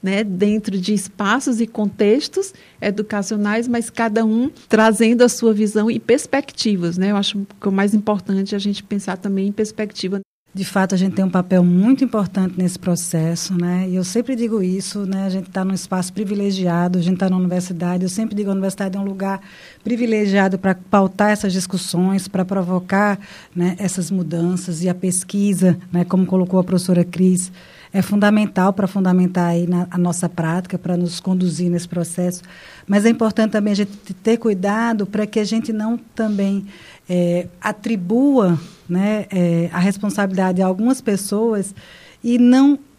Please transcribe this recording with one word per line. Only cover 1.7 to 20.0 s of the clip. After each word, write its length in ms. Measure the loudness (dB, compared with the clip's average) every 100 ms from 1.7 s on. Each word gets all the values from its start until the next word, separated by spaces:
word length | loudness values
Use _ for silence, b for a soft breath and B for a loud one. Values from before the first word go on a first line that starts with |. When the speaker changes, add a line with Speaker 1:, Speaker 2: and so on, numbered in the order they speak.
| -2 -4 2 4 4 0 -4 -6 B B B
Speaker 1:
educacionais, 880 | -4 -4 -4 -4 -4 -2 0 0 0
mas 240 | -2 -4
cada 340 | -4 0 2
um 260 | 2 2 0 -4 0
trazendo 540 | 4 4 6 4 6
a 60 | 4
sua 240 | 4 2
visão 380 | 4 2 2 0
e 80 | -2
perspectivas, 1000 | 2 0 2 -4 -4 -4 0 0 0 0
né? 140 | 0
Eu 60 | 0
acho 280 | 0 -4 -8 -6
que 80 | -2
o 40 |
mais 220 | 2 2
importante 600 | 2 0 -2 0 -2 -2
é 20 | -4
a 40 |
gente 200 | -4 -4
pensar 320 | -4 -6 -4 -6
também 320 | -4 -2 -2
em 40 |
perspectiva. 680 | -2 -4 -4 -8 -6 -6 -6 -8 _ _
Speaker 2:
De 100 | -8
fato, 300 | -4 0 0
a 40 | 2
gente 160 | 0
tem 100 | 0
um 60 | 0
papel 340 | 0 2 4
muito 400 | 4 4 4 4
importante 500 | 2 0 -2 0 -2 0
nesse 220 | -2 -2
processo, 760 | -4 -2 -2 -2 -2 -2 -4
né? 320 | -2 0 0 0
E 80 | -2
eu 80 |
sempre 320 | -2 -2 -2 -2
digo 260 | -2 0
isso, 420 | 0 -2 -4 -6
né? 220 | -4 -4 -2
A 20 |
gente 200 | -4 -6
tá 140 | -4
num 100 | -2
espaço 380 | -4 -4 -4 -4
privilegiado, 880 | -6 -4 -2 -2 0 0 0 0 0
a 40 |
gente 160 | 0 0
tá 100 | 0
na 80 | 0
universidade. 680 | 0 -2 -4 -6 -4 -2
Eu 40 | -4
sempre 280 | -4 -4 -4
digo, 140 | -4
a 20 |
universidade 440 | -2 -4 -4 -6 -4
é 40 |
um 40 |
lugar 360 | -6 -6 -6 -6 B B B B
privilegiado 760 | -6 -2